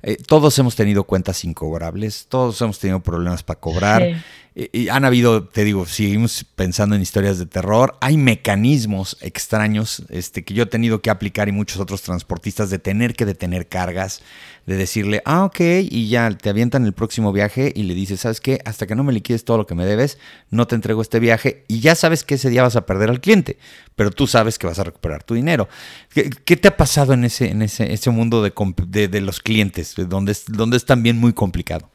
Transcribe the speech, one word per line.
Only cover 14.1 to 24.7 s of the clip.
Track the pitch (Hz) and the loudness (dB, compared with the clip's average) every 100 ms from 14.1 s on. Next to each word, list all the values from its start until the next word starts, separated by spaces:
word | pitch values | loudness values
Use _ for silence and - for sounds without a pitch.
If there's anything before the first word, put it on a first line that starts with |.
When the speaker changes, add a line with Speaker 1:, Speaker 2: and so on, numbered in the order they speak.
| - - - - - - | -8 -18 -20 -20 -18 -6
Speaker 1:
de | 95 | -4
decirle, | 92 113 101 104 | -2 -2 -2 -2
"Ah, | - 160 | 0 0
ok", | 196 - 170 180 196 | 0 0 2 2 0
y | 117 110 | -2 0
ya | 120 117 95 | 2 0 0
te | 107 | -2
avientan | 101 120 135 117 | 0 2 2 0
el | |
próximo | - 110 - 107 | 0 -6 -2 0
viaje | 98 104 - 139 | 2 0 0 -2
y | - | -2
le | 98 | -4
dices, | 87 98 98 | -2 -4 -4
"¿Sabes | 117 113 | -4 -4
qué? | - 127 | -2 -4
Hasta | - 104 98 | -4 -8 -4
que | 110 | -2
no | |
me | 139 | 0
liquides | 113 - 117 | -2 -2 -4
todo | - 117 | 0 0
lo | 104 | 0
que | 85 | -2
me | 90 | 0
debes, | 104 139 - - - _ | 0 0 -4 -20 -20 _
no | - 120 | -2 0
te | |
entrego | 117 101 110 | 0 0 -2
este | 110 117 | 0 2
viaje", | 113 113 139 - _ | 4 2 0 -4 _
y | 113 | 2
ya | 135 | 4
sabes | 165 165 160 | 4 4 0
que | - | 0
ese | 139 131 | 0 2
día | 120 | 4
vas | 123 113 | 4 2
a | |
perder | - 95 107 | -2 0 0
al | 123 | 0
cliente, | 185 214 135 - - - - | 4 4 4 -8 -14 -20 -20
pero | - 104 | -2 -2
tú | - 139 | 0 2
sabes | 120 110 - | 4 2 -2
que | |
vas | 90 | -6